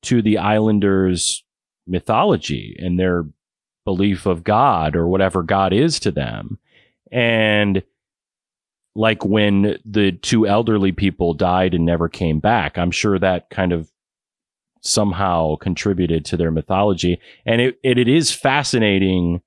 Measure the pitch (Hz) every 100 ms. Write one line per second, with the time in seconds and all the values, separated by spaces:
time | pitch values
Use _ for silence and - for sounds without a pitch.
0 | - 123 107 104 101 107 110 104 98 98
1 | 95 90 - - _ _ _ _ - 90
2 | - 113 202 120 - 67 52 - 90 87
3 | 92 87 78 _ _ _ _ _ - 92
4 | 101 92 101 85 85 107 139 92 78 78
5 | 85 92 95 95 82 98 95 98 160 156
6 | - 76 69 53 - 107 _ _ _ _
7 | _ 123 117 113 110 104 104 95 - _
8 | _ _ _ _ _ _ _ _ _ 104
9 | 110 110 98 107 104 101 101 - 110 107
10 | 98 87 - 117 110 101 117 107 95 87
11 | 98 90 87 78 90 90 92 85 82 85
12 | 82 - 87 76 101 117 73 - 87 85
13 | 107 98 95 90 - - 92 85 80 _
14 | _ _ _ _ _ _ _ _ - -
15 | 101 90 98 85 80 78 - 87 104 90
16 | 87 82 - 87 82 80 - 95 104 90
17 | 87 87 - - - 113 127 - 131 123
18 | 120 147 147 - 139 139 139 123 107 98
19 | 95 92 87 87